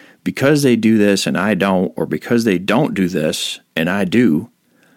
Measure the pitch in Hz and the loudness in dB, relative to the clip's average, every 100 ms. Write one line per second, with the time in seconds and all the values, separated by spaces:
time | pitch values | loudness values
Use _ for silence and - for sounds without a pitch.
0 | - _ - - 135 147 139 113 110 110 | -20 _ -8 -2 2 2 4 4 4 4
1 | 101 98 - 73 104 92 98 92 98 - | 4 2 -2 -2 -2 0 0 0 -2 -4
2 | 82 78 - 120 113 87 98 113 139 101 | -6 -6 -2 0 0 0 0 0 0 -2
3 | 90 87 78 - - - _ - 82 101 | -2 -2 -2 -4 -8 -12 _ -4 -2 -2
4 | 92 117 113 76 - _ _ _ _ | 0 2 2 0 -4 _ _ _ _